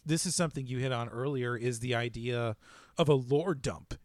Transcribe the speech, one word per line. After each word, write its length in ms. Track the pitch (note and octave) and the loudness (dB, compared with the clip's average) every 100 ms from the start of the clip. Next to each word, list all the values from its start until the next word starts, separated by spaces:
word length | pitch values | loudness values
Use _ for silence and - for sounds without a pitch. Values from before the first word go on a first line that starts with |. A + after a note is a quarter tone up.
| - | 0
this 200 | D#3+ F#3 | 0 0
is 100 | D#3+ | 0
something 300 | E3 D3+ B2+ | 0 -2 -4
you 120 | B2+ | -2
hit 120 | C3 | 0
on 160 | B2 A#2 | 0 -2
earlier, 460 | A2+ C3+ C#3 B2 A#2+ | -4 -2 0 0 0
is 220 | A#2+ A#2 | 0 -2
the 160 | B2 A#2+ | 0 0
idea 600 | A#2+ A2+ A#2 A#2+ A#2 G#2+ - - - - | 0 -2 -2 0 -2 -4 -10 -20 -8 0
of 120 | D#3 | 4
a 40 | |
lore 420 | C#3 B2 C#3+ F3+ C#3+ | 4 4 2 2 -2
dump. 380 | C3 E2+ - - | -4 -6 -10 -14